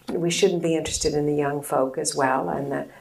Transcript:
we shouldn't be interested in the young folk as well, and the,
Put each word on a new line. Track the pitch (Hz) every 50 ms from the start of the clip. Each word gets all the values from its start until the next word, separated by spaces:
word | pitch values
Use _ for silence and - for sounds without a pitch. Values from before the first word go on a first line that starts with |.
| - -
we | - 175 165 170
shouldn't | 170 - 208 185 175 170
be | 170 165 165
interested | 160 156 - - - - 151 147
in | 151 147
the | 147 147
young | 147 143 143 143 147
folk | 143 - 147 135 135 135 - 160
as | 147 147 -
well, | 147 135 131 131 139 175 170
and | 147 143 139 139
the, | 139 143 - - - -